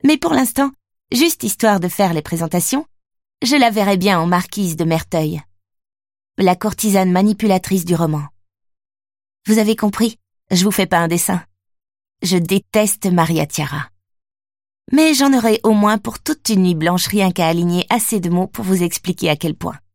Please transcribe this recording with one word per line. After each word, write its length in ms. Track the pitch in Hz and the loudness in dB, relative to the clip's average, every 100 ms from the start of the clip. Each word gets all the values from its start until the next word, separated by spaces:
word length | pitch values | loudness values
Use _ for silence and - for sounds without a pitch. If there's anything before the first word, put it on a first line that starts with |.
Mais 140 | 277 302 | 2 2
pour 160 | 339 | 0
l'instant, 380 | 262 254 - 277 - _ _ _ | 0 0 0 -4 -4 _ _ _
juste 320 | 240 330 - | 0 0 0
histoire 360 | 214 - 226 196 | -6 0 2 2
de 80 | 180 | -2
faire 260 | - 190 | 0 0
les 80 | 165 | 0
présentations, 640 | - 165 165 175 - 269 320 _ _ _ _ _ | -4 -6 -2 -2 -2 -4 -6 _ _ _ _ _
je 140 | 240 | 0
la 160 | 285 233 | 4 4
verrai 260 | 214 196 190 | 2 0 2
bien 220 | 196 180 | 2 2
en 80 | 165 | 2
marquise 480 | 180 - - 185 | 0 -2 -4 -4
de 80 | 160 | -2
Merteuil, 580 | 165 160 - 170 156 160 - _ _ _ _ _ _ _ _ - | 0 -2 -2 -4 -2 -6 -12 _ _ _ _ _ _ _ _ 0
la 180 | 185 | 0
courtisane 560 | 180 214 - 220 196 185 | 2 -4 -2 0 2 2
manipulatrice 720 | 180 208 202 214 185 - 190 | 2 2 2 0 0 0 -4
du 120 | 170 | 0
roman. 280 | 165 165 151 147 _ _ _ _ _ _ _ _ _ _ _ - | -2 0 -2 -8 _ _ _ _ _ _ _ _ _ _ _ 0
Vous 100 | 220 | 2
avez 180 | 214 | 2
compris, 440 | 220 214 - 226 - _ _ _ | 0 -2 0 -2 -4 _ _ _
je 120 | 180 | 0
vous 80 | 196 | 0
fais 140 | 196 | 0
pas 140 | 190 175 | 0 0
un 80 | 165 | 0
dessin. 360 | 170 - 180 - _ _ _ _ _ _ _ | -2 -2 -4 -6 _ _ _ _ _ _ _
Je 160 | 170 180 | -2 0
déteste 720 | 165 196 _ 214 214 - 196 | 0 -2 _ 0 0 -2 0
Maria 400 | 180 160 165 147 | 2 2 0 -2
Chiara. 420 | - 143 143 131 _ _ _ _ _ _ _ _ _ - | -6 -6 -8 -10 _ _ _ _ _ _ _ _ _ -2
Mais 220 | 285 320 | 2 4
j'en 200 | 269 277 | 4 2
aurai 260 | 269 226 214 | 2 2 2
au 80 | 220 | 2
moins 260 | 214 208 220 | 4 2 0
pour 240 | 226 - | -4 -10
toute 280 | - 311 - | -8 -6 -2
une 140 | 190 | 2
nuit 120 | 185 | 2
blanche 320 | 160 165 180 - | 2 0 0 0
rien 240 | 202 190 | 0 0
qu'à 160 | 180 165 | 0 0
aligner 380 | 170 175 175 - | 0 0 -2 -2
assez 300 | 226 - 214 | -4 -2 -4
de 100 | 170 | -2
mots 180 | 175 185 | -2 -2
pour 180 | - | -6
vous 180 | 190 190 | -2 0
expliquer 460 | 175 - - 175 175 | -2 -4 -6 -4 -2
à 60 | |
quel 200 | 151 165 | -2 -4
point. 240 | 151 175 - _ | -6 -10 -10 _